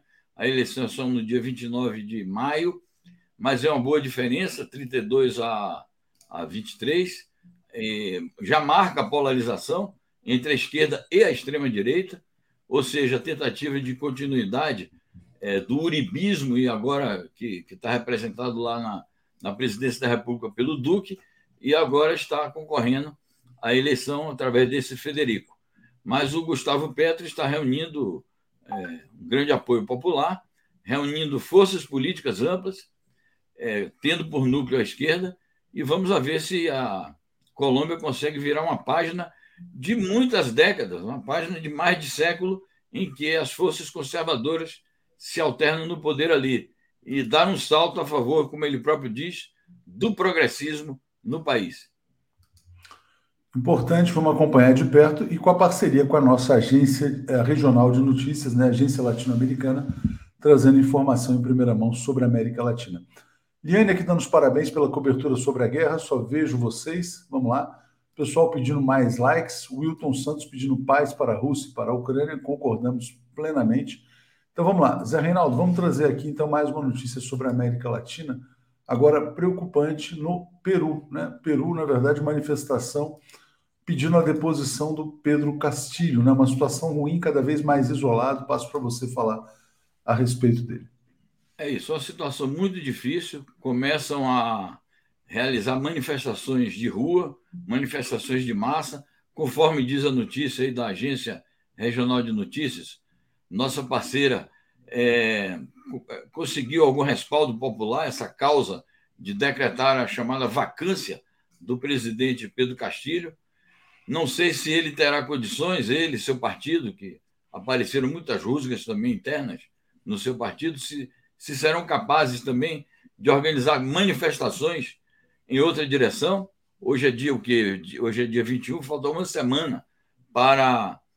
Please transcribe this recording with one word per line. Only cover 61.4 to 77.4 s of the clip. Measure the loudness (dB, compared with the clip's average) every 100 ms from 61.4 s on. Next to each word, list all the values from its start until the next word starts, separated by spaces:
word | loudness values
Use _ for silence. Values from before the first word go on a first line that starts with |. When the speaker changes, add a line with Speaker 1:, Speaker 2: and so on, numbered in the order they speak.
Speaker 2:
primeira | 2 2 4 2
mão | 0
sobre | 0 -2 2
a | 2
América | 2 0 -2
Latina. | -2 -2 -8 -12 -14 -20 _ _ _ _
Liane | 2 4 6
aqui | 4
dando | 2 0
os | 4
parabéns | 6 6 4 0
pela | 2 0
cobertura | 2 2 2 2 0
sobre | 0 0
a | 0
guerra, | 2 0 0
só | -2 -2
vejo | 0 -2 0 0
vocês. | -2 -4 -6 -6 -6 -10 _
Vamos | -2 0
lá. | 0 -2 -12 _ _ _ -6
Pessoal | -2 2 2
pedindo | 2 -2 0
mais | 2 4 2 2
likes, | 2 2 -2 -10 -12
Wilton | -6 -4 -4 -4
Santos | -4 -4 -6 -10
pedindo | -6 -2 -2
paz | 2 2 2
para | 0 -2
a | 0
Rússia | -2 -4 -6
e |
para | -6 -4
a |
Ucrânia, | -2 -2 -2 -2 -6
concordamos | -8 -4 -2 0 -2 -4 -8 -16 _ -8
plenamente. | -2 0 2 2 0 -10 _ _ _ _ _
Então | 0 2
vamos | 6
lá, | 4 2
Zé | 0 0
Reinaldo, | 2 2 2 2
vamos | 2 2
trazer | 2 4 2
aqui | 2 -6
então | -4 0
mais | 2 0
uma | 0
notícia | -2 -2 -6 -10
sobre | -8 -4